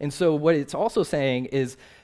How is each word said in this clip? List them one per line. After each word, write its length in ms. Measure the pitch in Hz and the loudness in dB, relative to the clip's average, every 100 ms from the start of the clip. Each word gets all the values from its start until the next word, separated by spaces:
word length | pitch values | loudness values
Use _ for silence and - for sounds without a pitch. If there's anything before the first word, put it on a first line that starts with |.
And 120 | 143 | -8
so 220 | 139 175 | 0 2
what 220 | 151 156 160 | 4 4 2
it's 180 | 139 | 0
also 300 | 139 220 233 | -2 -2 0
saying 420 | 175 151 135 127 127 | 0 0 0 0 -2
is 300 | 135 127 - - - | -2 -2 -6 -20 -20